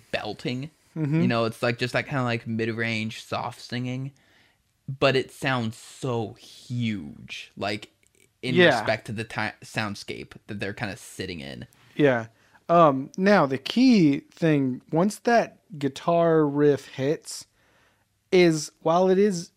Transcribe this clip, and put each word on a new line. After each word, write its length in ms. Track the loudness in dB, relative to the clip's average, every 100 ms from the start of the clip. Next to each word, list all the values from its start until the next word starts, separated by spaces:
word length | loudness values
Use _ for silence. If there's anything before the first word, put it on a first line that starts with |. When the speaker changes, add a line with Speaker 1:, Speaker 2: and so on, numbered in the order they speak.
| -8
Speaker 1:
belting. 600 | -6 -6 -8 -8 -8 -10 _ _ -6
Speaker 2:
Mm-hmm. 240 | -2 0
Speaker 1:
You 60 | 2
know, 180 | 0 -2
it's, 160 | -2
like, 160 | -4 -2
just 160 | -4
that 140 | -4 -4
kinda, 160 | -4
like, 240 | -2 -4 -6
mid-range 760 | -4 -4 -4 -4 -4 -6 -10
soft 380 | -10 -8 -8 -12
singing, 500 | -12 -8 -6 -8 -10 -14 _ _ _ _ _ _ -14
but 280 | 0 2 2
it 160 | -2
sounds 460 | -6 -4 -2 -4 -8
so 560 | -18 -10 -4 -4 -4
huge, 1200 | -10 -20 -20 -10 -4 -4 -4 -8 -16 -16 -16 -16 -8
like, 340 | -6 -6 -10 _ _ _ _ _
in 140 | -2 4
Speaker 2:
Yeah. 220 | 6 4
Speaker 1:
respect 280 | 0 -4 -4
to 40 |
the 120 | -10
ti-, 340 | -8 -6 -6 -8
soundscape 680 | -10 -6 -6 -6 -12 -14 -14 -18 -14
that 120 | -10
they're 140 | -8
kinda 240 | -8 -10 -10
sitting 420 | -16 -12 -10 -10
in. 260 | -12 -14 -18 _ _ 2
Speaker 2:
Yeah. 320 | 2 2 -4 _ _ _ 0
Um, 420 | 6 6 4 -4 -2
now, 280 | 4 4 4
the 120 | -2
key 640 | -2 4 6 6 6 2 -4
thing, 500 | -2 0 2 0 -4 -4
once 280 | 0 0 -2
that 380 | 0 2 0 -8 _ -6
guitar 680 | -6 -4 0 2 4 4 2
riff 400 | 4 2 2 -4
hits, 580 | -6 -4 -4 -8 -16 -16 _ _ _ _ _ _ _ _
is 400 | 4 6 4 -4 _
while 280 | 0 2 4
it 100 | 4
is 320 | 2 0 -8